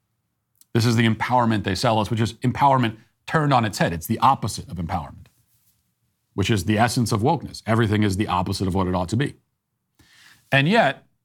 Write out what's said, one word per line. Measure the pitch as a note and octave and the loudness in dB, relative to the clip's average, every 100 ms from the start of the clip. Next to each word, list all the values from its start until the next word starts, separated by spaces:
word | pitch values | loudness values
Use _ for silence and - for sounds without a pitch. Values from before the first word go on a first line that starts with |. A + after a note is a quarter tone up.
| _ _ _ _ _ _ _ | _ _ _ _ _ _ _
This | A#2 A#2 | 0 2
is | A2+ | 4
the | A2+ | 2
empowerment | G#2+ - B2+ A#2 G#2+ | 0 0 2 2 0
they | F#2+ F#2 | -2 -2
sell | B2 A2 | 0 0
us, | G2+ | 0
which | A2 | -2
is | A2 - | -2 -2
empowerment | B2+ A2 C#3+ C3+ A#2 A#2 _ _ - | -4 2 2 4 2 -4 _ _ -4
turned | D#3+ D3 | -2 2
on | B2+ | 2
its | A2 - | 2 0
head. | D3 | -2
It's | E2 - | -2 -4
the | A2+ | 0
opposite | B2 C#3+ A2+ - - | 2 2 -2 -8 -10
of | E2 | -10
empowerment, | E2+ F2+ C#2+ - - _ _ _ _ _ _ _ _ _ _ | -6 -6 -8 -14 -20 _ _ _ _ _ _ _ _ _ _
which | - G2 | -4 0
is | G#2+ F2 | 0 2
the | G#2+ | 2
essence | A#2 C3 A#2 | 2 0 -2
of | G#2+ | 0
wokeness. | B2 E3 - - - | 0 -2 -6 -12 -2
Everything | A2+ A2 G#2 | 0 2 2
is | G#2+ F#2+ | 0 -2
the | G#2+ | -2
opposite | F2+ F#2 G2 F#2+ | -2 -2 -4 -2
of | F#2 | -2
what | F2+ | -2
it | F#2 | -2
ought | F2+ | -2
to | A#2 | -2
be. | C#3+ - _ _ _ _ _ _ _ _ - - _ | -4 -6 _ _ _ _ _ _ _ _ -20 -20 _
And | C3+ C#3+ | 2 4
yet, | A3+ D3 C3+ _ _ | 4 2 0 _ _